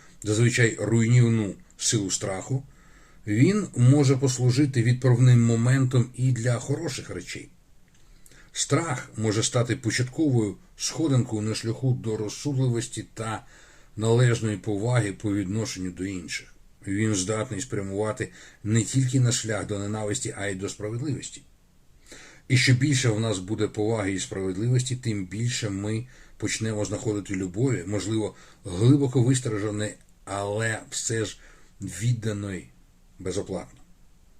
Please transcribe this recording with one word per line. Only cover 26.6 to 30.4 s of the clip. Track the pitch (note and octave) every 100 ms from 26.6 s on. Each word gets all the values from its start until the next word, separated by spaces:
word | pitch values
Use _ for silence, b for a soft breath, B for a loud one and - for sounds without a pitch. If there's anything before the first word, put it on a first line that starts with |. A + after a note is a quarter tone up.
| A2+ G#2+
знаходити | G2 G#2 A2 G#2 F#2
любові, | F#2+ F#2+ F#2+ C3+ G2+ E2+
можливо, | G#2 F#2 A2 G2 - B B
глибоко | - F2+ A#2 C#3+ C3+ C3
вистражданої, | A#2 C3 A#2 G#2+ G#2+ G#2 G#2 - - _
але | - G2